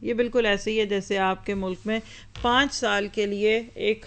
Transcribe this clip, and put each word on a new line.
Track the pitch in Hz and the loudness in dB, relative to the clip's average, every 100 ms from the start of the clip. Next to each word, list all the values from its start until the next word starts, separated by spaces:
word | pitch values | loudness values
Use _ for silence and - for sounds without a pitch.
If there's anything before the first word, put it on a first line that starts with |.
یہ | 220 | -2
بالکل | 233 240 247 220 | 0 2 2 2
ایسے | 202 220 | 2 0
ہی | 220 | 0
ہے | 208 | 2
جیسے | 202 190 196 | 0 0 0
آپ | 190 185 - | 2 0 -4
کے | |
ملک | 202 190 185 | -4 -4 -4
میں | 220 220 - - - - | -4 -4 -6 -16 -16 -4
پانچ | 240 247 277 | 2 4 2
سال | - 226 202 202 | 0 0 0 0
کے | 220 202 | -2 -2
لیے | 202 208 220 233 | 2 2 2 -2
ایک | - 208 214 | -4 -2 -2